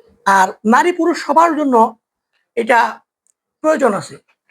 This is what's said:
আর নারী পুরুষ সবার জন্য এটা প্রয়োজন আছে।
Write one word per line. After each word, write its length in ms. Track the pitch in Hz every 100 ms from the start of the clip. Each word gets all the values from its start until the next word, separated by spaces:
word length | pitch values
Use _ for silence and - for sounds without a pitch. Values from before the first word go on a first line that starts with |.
| _ _
আর 240 | - 196 190 - 214
নারী 260 | 254 330
পুরুষ 340 | 349 330 320 -
সবার 300 | 302 339 294
জন্য 400 | 285 240 233 226 _ _ _ _ _
এটা 460 | - - 240 226 - _ _ _ _ _ _
প্রয়োজন 340 | 311 311 254
আছে। 220 | 196 135 - _ _ _